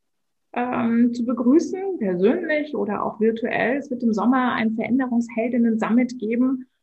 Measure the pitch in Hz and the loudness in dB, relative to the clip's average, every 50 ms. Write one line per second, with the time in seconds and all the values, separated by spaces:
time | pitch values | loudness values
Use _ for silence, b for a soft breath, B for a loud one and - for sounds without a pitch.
0 | _ _ _ _ _ _ _ _ _ _ - 240 247 247 247 240 240 233 233 233 | _ _ _ _ _ _ _ _ _ _ -6 -4 -4 -2 -2 -2 0 2 2 4
1 | 247 240 233 - 226 240 254 226 247 240 269 339 320 - - 381 392 392 370 311 | 4 2 2 0 -2 -2 -2 0 4 4 4 4 4 2 -4 -6 -6 -4 -4 -4
2 | 226 190 180 175 190 220 302 359 339 311 302 302 294 302 - 208 202 202 202 - | -2 -2 0 2 2 2 2 2 -2 -2 -2 -2 -2 -4 -4 -6 -4 -4 -4 -4
3 | - - - - 214 226 226 226 - - - - 190 220 262 285 269 - 247 240 | -4 -4 -4 0 0 0 0 0 -2 -2 -2 0 0 0 -2 -2 -4 -6 -6 -2
4 | 240 233 208 190 190 240 269 262 254 247 - - 226 220 220 226 - - 233 269 | -2 0 0 2 2 2 2 2 2 0 0 -2 -2 -2 -2 -2 -2 0 0 0
5 | 262 247 233 240 233 226 - 226 226 247 233 247 233 233 220 220 - 180 220 247 | 0 0 0 -2 -2 -2 -2 -4 -2 0 2 2 2 2 2 2 0 2 2 2
6 | 254 247 - - 208 214 233 233 254 262 269 254 - - _ _ | 2 2 -2 -4 -4 -2 0 2 2 2 0 -2 -6 -10 _ _